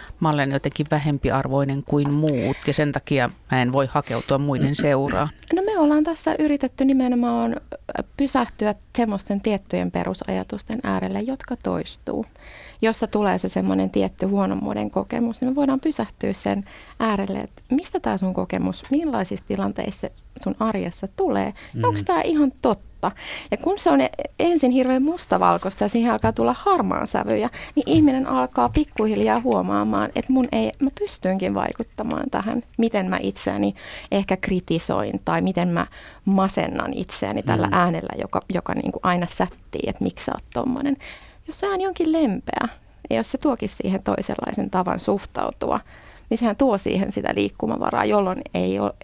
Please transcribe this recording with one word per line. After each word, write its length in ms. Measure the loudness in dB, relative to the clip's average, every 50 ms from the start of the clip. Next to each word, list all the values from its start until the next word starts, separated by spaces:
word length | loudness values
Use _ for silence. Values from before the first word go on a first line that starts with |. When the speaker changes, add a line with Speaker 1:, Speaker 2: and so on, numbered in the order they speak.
| -16 -18 -8 -2
Speaker 1:
mä 100 | 0 2
olen 220 | 2 2 2 0
jotenkin 340 | 0 0 -2 -2 -2 -2 -2 0
vähempiarvoinen 920 | 0 0 2 2 0 0 2 0 0 0 0 0 0 2 2 2 0 -2 -2
kuin 260 | 0 2 2 4 4 2
muut 440 | 2 2 2 2 2 2 0 -2 -2 0 0
ja 60 | 2
sen 180 | 2 2 0
takia 380 | 0 -2 -2 0 2 2 2 0 -2 -6 -6 0
mä 100 | 2 2
en 100 | 2 4
voi 160 | 4 2 2 2
hakeutua 460 | 0 -2 -2 -2 -2 -4 -2 0 0 0
muiden 380 | 2 0 0 2 2 2 2
seuraan? 540 | 2 2 4 4 2 2 0 0 0 -2 -2 -4 -10 -8 -2 -2
Speaker 2:
No 60 | 0 0
me 120 | 0 2 4
ollaan 240 | 4 4 4 4 2
tässä 320 | 2 -2 -2 -2 -2 0 2
yritetty 460 | 2 2 2 2 0 -2 0 2 2
nimenomaan, 680 | 4 4 4 4 2 2 2 2 2 2 0 0 0 -2
äh, 520 | -4 -8 -10 -14 -14 -10 -8 -6 -6 -6 -4 -2 -2
pysähtyä 580 | 0 0 2 0 0 0 -2 -2 -2 -2 -2 -2 -6 -6 -2 0
semmoisten 440 | 0 2 0 -2 -2 -2 -2 0
tiettyjen 500 | 0 0 0 -2 -2 -2 -2 -2 -2 -2
perusajatusten 880 | -2 -2 -2 -2 -4 -4 -4 -4 -4 -4 -4 -6 -8 -8 -8 -6 -6 -6 -4
äärelle, 360 | -2 -2 -2 -2 -2 -4 -4
jotka 340 | -4 -4 -6 -6 -8 -8 -8 -6 -4
toistuu. 600 | -4 -4 -4 -4 -6 -8 -10 -8 -6 -4 -4 -6 -8 -10 -20 -20 -20 -20 -20 -20 -20 -6 -2
Jossa 260 | 0 0 0 0 -2 0
tulee 300 | 0 2 2 2 0 0
se 100 | -2 -2
semmoinen 420 | -2 0 0 2 2 2 0 0
tietty 360 | 0 0 0 0 -2 -2 -2
huonommuuden 680 | 0 0 2 0 0 0 -2 -4 -4 -4 -4 -4 -4
kokemus, 500 | -2 -4 -4 -2 -2 -2 -2 -2 -2 -2
niin 100 | -2 -2
me 40 | 0
voidaan 240 | 2 2 2 2 0
pysähtyä 540 | 0 -2 -2 -2 -4 -6 -6 -6 -4 -4 -4
sen 300 | -2 -2 -2 -2 -2 -4 -8 -12 -20 -20 -16 -8 -4
äärelle, 400 | -2 0 0 0 -2 -2 -4 -6
että 220 | -6 -8 -12 -14 -6 -2
mistä 280 | 0 0 0 -2 -4 -4
tää 180 | -2 -2 0 0
sun 160 | 0 -2 -2
kokemus, 500 | -2 -2 -2 -2 -2 -2 -2 -4 -6 -4 -2
millaisissa 560 | 0 0 0 0 0 -2 -2 -4 -6 -8 -6 -6
tilanteissa 540 | -4 -2 -2 -2 -4 -4 -6 -6 -6 -6
se 100 | -8 -10 -10 -12 -20 -20 -14 -8 -6
sun 120 | -6 -4 -2
arjessa 480 | -2 -2 -2 -2 -4 -6 -6 -8 -10 -8 -4
tulee, 380 | -2 0 0 2 0 0 -2 -6 -10 -14 -10 -4
Speaker 3:
Mm. 100 | 0 0
Speaker 2:
onks 200 | 0 0 0 0
tää 180 | 0 0 2
ihan 300 | 2 2 2 4 4 2 2 2
totta? 500 | 0 0 0 0 -2 -10 -8 -4 -4 -4 -4 -4 -10 -12 -12 -12 -8 -6
Ja 60 | -6 -2
kun 220 | 0 0 0 2
se 100 | 4 4
on 120 | 6 6
e-, 80 | 4 4 0 -4 -8 -6 -2 0
ensin 320 | 2 2 4 4 4 4
hirveän 320 | 4 4 4 4 4 4 2
mustavalkoista 800 | 2 0 -2 -2 0 2 4 6 4 4 4 0 -2 -2 -2 -2
ja 60 | 0
siihen 220 | 2 2 2 2
alkaa 200 | 2 2 2 0 2
tulla 220 | 2 2 2 2 2
harmaan 480 | 2 2 4 4 4 2 0 -2 -2 -2
sävyjä, 420 | -2 -2 0 2 0 0 0 -2 -4 -8 -14 -6 -2
niin 80 | -2 0 4
ihminen 380 | 6 6 6 6 6 4 0 0
alkaa 420 | 0 0 0 0 2 2 2 2
pikkuhiljaa 720 | 2 2 0 0 0 0 0 2 2 2 2 2 2 2
huomaamaan, 720 | 2 2 2 2 2 2 0 0 2 2 0 0 0 0 -2
että 180 | -2 0 2 4
mun 140 | 4 2 2
ei, 200 | 2 0 0 0 0 0
mä 100 | -2 -2 -2 -2
pystyinkin 540 | -4 -6 -4 -2 -2 -2 0 0 0 -2 0
vaikuttamaan 760 | 0 -2 -2 -4 -6 -8 -10 -8 -8 -6 -6 -4 -4 -4 -2
tähän, 320 | -2 -2 -2 -2 -2 -4 -4 -4 -2 0
miten 320 | 0 2 2 0 0 0
mä 80 | -2 -2
itseäni 540 | -2 -4 -4 -4 -2 -2 0 0 0 0 0 -4 -10 -16 -16 -16 -6 -2
ehkä 260 | 0 0 2 2 0 0
kritisoin 840 | 0 0 0 0 0 0 -2 -2 0 0 -2 -2 -2 -2 -4 -4 -2
tai 160 | 0 0 2
miten 260 | 2 2 2 2 0 2
mä 200 | 2 0 -2 -4 -6 -14 -20 -20 -20 -4 0
masennan 680 | 2 4 4 4 2 2 0 -2 -2 -2 -4 -4 -4 -4
itseäni 500 | -4 -4 -6 -6 -4 -4 -2 -2 -2 0
tällä 240 | 0 2 2 2 2
Speaker 3:
Mm. 60 | 4
Speaker 2:
äänellä, 400 | 4 4 4 2 0 -4 -6 -6 -6
joka, 200 | -6 -4 -2 -4 -2 -2 -4
joka 200 | -4 -2 -2 -2
niinku 260 | -2 -2 -4 -4 -2 -2
aina 240 | 0 0 0 -2 -2
sättii, 540 | -2 -2 -2 -2 -4 -8 -16 -12 -8 -6 -4 -4
että 160 | -4 -2 -2
miksi 220 | -4 -4 -4 -6
sä 60 | -6 -6
oot 80 | -6 -8 -8 -6
tommonen. 440 | -4 -2 -2 -2 -2 -2 -2 -2 -4 -6 -12 -18 -18 -20 -20 -20 -18 -14 -14
Jos 120 | -8 -4
se 80 | -4 -2
ääni 200 | -2 0 -2 -2
onkin 240 | -2 0 0 2
lempeä, 560 | 2 4 2 2 0 0 -4 -4 -4 -2 -4 -4 -6 -10 -20 -20 -20 -14 -6 -2
ja 60 | -2
jos 160 | -2 -2 -2
se 60 | -4 -2
tuokin 320 | 0 0 0 0 -2 -6
siihen 340 | -6 -4 -2 -2 -2 -2 -2
toisenlaisen 680 | -2 -2 -2 -2 -4 -4 -4 -4 -4 -4 -4 -4 -2
tavan 300 | -2 -2 0 0 -2 -2
suhtautua, 800 | 0 0 0 0 -2 -6 -6 -4 -4 -4 -4 -4 -2 -2 -2 -2 -4 -6 -20 -20 -20 -20 -20 -12 -6 -4
niin 80 | -2 0
sehän 180 | 0 2 2
tuo 220 | 4 4 4 4 2
siihen 340 | 0 0 0 0 0 -2
sitä 180 | -2 -2 -2 -2 0
liikkumavaraa, 720 | 0 0 -2 -2 -4 -4 -2 -2 -2 -2 0 0 2 2
jolloin 360 | 2 4 2 2 2 0 -4 -6 -4 -2
ei 260 | -2 0 0 0 0
ole, 140 | 0 -2 -4 -6